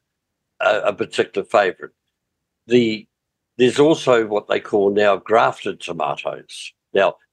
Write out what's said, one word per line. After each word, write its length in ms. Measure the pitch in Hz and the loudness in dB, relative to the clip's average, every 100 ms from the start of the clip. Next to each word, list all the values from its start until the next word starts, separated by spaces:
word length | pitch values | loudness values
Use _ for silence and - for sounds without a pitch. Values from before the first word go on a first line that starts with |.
| _ _ _ _ _ - | _ _ _ _ _ -4
a, 200 | 95 107 107 | -2 0 -2
a 80 | |
particular 520 | 98 107 - - 98 92 | -4 -6 -4 -4 -4 -2
favourite. 480 | 107 95 80 69 _ _ _ _ _ _ _ - | 0 0 -4 -14 _ _ _ _ _ _ _ 0
The, 420 | 123 113 107 - _ _ _ _ - | 2 2 -4 -12 _ _ _ _ 0
there's 200 | 123 127 | 2 4
also 460 | 151 156 131 117 107 | 2 2 2 2 2
what 220 | 104 - | -4 -2
they 120 | 104 | -6
call 300 | - 107 98 | -2 0 2
now 280 | 101 104 92 | 2 2 0
grafted 640 | - 113 131 - 104 85 | 0 2 2 -2 -10 -10
tomatoes. 920 | - 82 73 69 69 67 - - - _ _ 98 | -10 -8 -6 -6 -10 -12 -16 -18 -18 _ _ 0
Now, 220 | 92 - _ | 0 -2 _